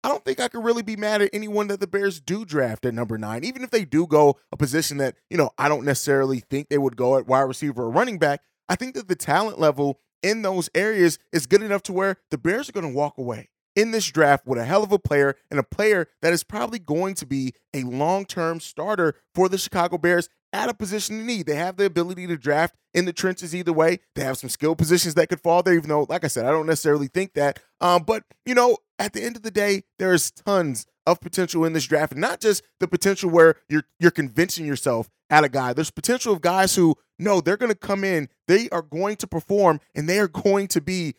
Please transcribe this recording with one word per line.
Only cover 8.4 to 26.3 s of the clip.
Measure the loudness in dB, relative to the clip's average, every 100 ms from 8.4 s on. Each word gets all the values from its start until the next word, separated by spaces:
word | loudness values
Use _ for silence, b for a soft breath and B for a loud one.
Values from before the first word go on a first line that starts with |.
| _ _ -6
I | -4
think | -4 -10
that | -6
the | -6
talent | 0 0 0 0
level | 0 2 -2 -4 _ _
in | -2 0
those | -2 -2 -2
areas | 0 0 4 4 2 _
is | -4 4
good | 2
enough | 4 -4
to | -2
where | -2 -2 -2 _
the | -4
Bears | -2 -2 -4
are |
gonna | -6 -4
walk | -2 -4 -4
away | -8 -8 -12 _ _ 0
in | 0
this | 0 -2
draft | 2 4 4 2
with | -4
a | 2
hell | 0
of | 2
a | 0
player, | 2 2 2 0 _
and | -4
a |
player | -4 -2 0 0 -2 _
that | 0
is | 0
probably | -4 -8 -6 -8
going | -4 -2 -2
to | -6 -6
be | -4 -4 -8 _
a | -8
long-term | -6 -2 0 -2 -4 -4 -4 -4
starter | -10 -10 -6 0 0 -2 _ 0
for | 2
the | 2
Chicago | -4 -2 -2 0
Bears | 2 2 0 _ _
at | -4 -4
a |
position | -4 -6 -6 -6 -8
of | -6
need. | -6 -4
They | -4
have | -4 -2
the | -2
ability | 0 -4 -6 -8
to | -6
draft | 0 2 0 _ _
in | -2 -2
the |
trenches | -2 -4 -4 -8 -6
either | -2
way. | 4 4 2 _ -8
They |
have | -6 -6
some | -8
skill | -2 -2 0
positions | 2 2 2
that | 2 0
could | 0
fall | 2 2
there, | 4 2
even | 2
though, | -2 0
like | -2
I |
said, | -4